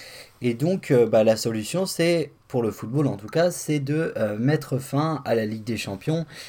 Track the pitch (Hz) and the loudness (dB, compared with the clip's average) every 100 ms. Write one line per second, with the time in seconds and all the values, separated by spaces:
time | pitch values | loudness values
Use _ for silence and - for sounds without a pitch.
0 | - - - _ 120 120 160 185 - 127 | -20 -20 -20 _ -4 0 0 0 4 4
1 | 113 110 110 110 117 110 104 175 190 - | 6 6 6 4 0 -2 -2 -2 -2 0
2 | 170 170 - - _ - 220 202 110 135 | 2 2 -2 -10 _ 0 0 -2 -4 0
3 | 139 98 107 160 175 170 - 147 135 151 | 0 -2 -4 0 0 0 -2 -2 0 -2
4 | 160 - 107 107 127 156 - 127 - 139 | -2 -2 -2 0 2 0 -2 -6 -2 -2
5 | 160 147 123 117 107 110 107 107 - 98 | 0 -2 0 0 0 -4 -6 -6 -6 -6
6 | - 160 160 - | -4 -4 -4 -12